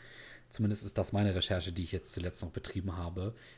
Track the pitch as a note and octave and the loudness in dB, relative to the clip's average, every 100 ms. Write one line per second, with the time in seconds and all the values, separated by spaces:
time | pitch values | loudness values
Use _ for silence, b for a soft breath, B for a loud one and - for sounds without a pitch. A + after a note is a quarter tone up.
0 | B B B B B - G#2+ G#2 G2+ - | B B B B B 2 2 2 0 0
1 | - G2 G#2 F#2 - F#2 F2+ F2 E2+ F#2 | 2 4 4 4 4 2 2 -2 -2 -2
2 | - - F2 - E2+ - - F#2+ F#2 F2 | -2 -2 -2 -2 -4 -4 -4 -2 -2 -2
3 | F2 F#2 G2 - b | -2 -2 -2 -4 b